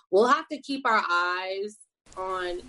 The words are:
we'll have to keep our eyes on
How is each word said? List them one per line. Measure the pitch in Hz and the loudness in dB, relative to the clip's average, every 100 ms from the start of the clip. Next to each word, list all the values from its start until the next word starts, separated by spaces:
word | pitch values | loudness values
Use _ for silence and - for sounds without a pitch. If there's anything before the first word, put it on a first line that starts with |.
| _ | _
we'll | 190 240 | 4 6
have | 302 320 | 4 0
to | 302 | -10
keep | - 277 | -8 -4
our | 269 214 - | 0 0 2
eyes | 175 175 180 190 196 208 214 _ _ _ - | 0 0 -2 -6 -6 -8 -10 _ _ _ -10
on | 185 185 180 180 | -6 -4 -6 -8